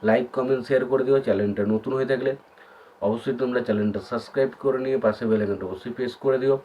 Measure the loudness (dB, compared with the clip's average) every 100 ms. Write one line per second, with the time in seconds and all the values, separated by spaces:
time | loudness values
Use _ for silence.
0 | 4 2 2 -2 0 0 2 0 2 0
1 | 4 2 4 2 0 0 0 0 0 -4
2 | 0 0 0 -4 -10 -20 -20 -20 -20 -6
3 | -2 -2 -2 -2 0 -2 0 0 0 -2
4 | -4 -6 -4 0 0 0 -2 0 0 0
5 | 0 0 0 0 0 -2 -6 -8 -10 -6
6 | -6 -2 0 2 2 0